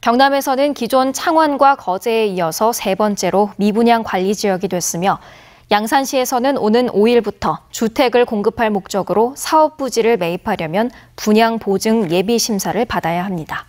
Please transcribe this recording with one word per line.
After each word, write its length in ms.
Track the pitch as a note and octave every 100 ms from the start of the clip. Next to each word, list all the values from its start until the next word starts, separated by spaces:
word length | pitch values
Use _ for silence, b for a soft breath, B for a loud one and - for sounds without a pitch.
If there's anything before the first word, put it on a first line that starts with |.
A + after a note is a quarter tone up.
경남에서는 720 | - A#3+ C4+ C#4 C4+ C4 C#4+
기존 380 | C#4 F4+ C4 C4
창원과 600 | C4 - D#4+ D#4 C#4 C#4 C#4
거제에 500 | - F#3 A#3+ A3+ G#3+
이어서 460 | F#3 E3 D#3 A3
세 220 | A#3 -
번째로 560 | F#3+ G#3+ G3+ F#3 F#3 G#3 -
미분양 480 | G3+ G#3 A#3 G3+
관리 300 | - F#3 F#3
지역이 340 | G#3 G#3+ F#3 F#3+
됐으며 500 | F3+ - E3+ F#3+ F#3+ B B B B B
양산시에서는 880 | G#3 A3 D4 C4+ C#4 B3+ B3+ B3+ C#4
오는 320 | G#3+ A3+ B3
오일부터 720 | - G#3+ A#3+ G#3+ - G3+ D#3 _
주택을 560 | - A3 A3+ C4 A#3 A#3+
공급할 440 | A3 G#3 A3 A3
목적으로 640 | G3+ F#3 G3+ F3 F#3 A#3
사업 440 | C#4 - D#4+ D#4 -
부지를 400 | C4+ A#3 A3+ A3+
매입하려면 720 | F3 F3+ - G#3 E3 E3+ A#3 B B -
분양 420 | - G#3+ A3+ A3+
보증 520 | G#3+ G3 A3 A3+ F#3+
예비 280 | F3 G3 A#3
심사를 460 | - G#3 F#3 E3+
받아야 400 | A#3+ F#3+ F3 E3+
합니다. 400 | F#3 F3+ D3+ -